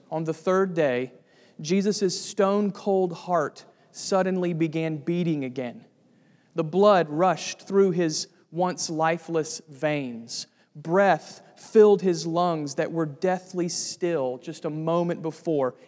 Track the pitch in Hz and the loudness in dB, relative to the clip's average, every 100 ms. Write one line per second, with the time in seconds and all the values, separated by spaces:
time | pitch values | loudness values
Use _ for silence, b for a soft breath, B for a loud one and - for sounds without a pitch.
0 | - 160 160 156 - 185 190 170 147 123 | -8 -6 -4 -4 0 2 2 2 0 0
1 | 131 - b b b b 151 190 196 202 | -4 -10 b b b b -2 0 2 0
2 | 190 175 - - 196 202 208 - - 190 | 0 -2 -6 0 2 2 0 -2 -2 0
3 | 185 - - 175 139 - - b b - | 0 -4 -2 0 0 -6 -20 b b -12
4 | - 196 190 185 180 165 165 160 160 151 | -2 0 2 0 0 0 0 -2 -4 -4
5 | 139 175 170 151 131 123 123 113 - _ | -4 -2 0 -2 -4 -6 -8 -10 -20 _
6 | _ b b b b 165 156 175 208 196 | _ b b b b -6 -2 4 6 6
7 | 156 147 185 165 - - - 196 196 170 | 4 2 2 2 -4 -12 -2 4 4 4
8 | 165 151 - b b 160 180 175 - 156 | 0 -2 -8 b b -4 -2 -2 -6 0
9 | 160 170 - 165 151 - - 139 151 147 | 0 0 -2 -4 -4 -8 -14 -6 -2 -2
10 | 131 117 117 - - b b 156 151 180 | -4 -10 -12 -12 -12 b b -14 -2 2
11 | 202 160 - - B B - 226 214 202 | 4 2 -2 -20 B B 2 6 8 6
12 | 190 170 165 170 180 160 147 135 - 170 | 2 0 -2 0 0 0 -4 -4 -4 -2
13 | 156 139 185 180 - 180 170 - - - | -4 -2 -2 -2 -4 -6 -4 -4 -8 -6
14 | 175 165 127 123 - 151 165 151 160 170 | -4 -2 -2 -6 -10 -10 -8 -4 -2 0
15 | 170 160 156 151 - 151 127 - | 0 -4 -6 -6 -2 0 0 -4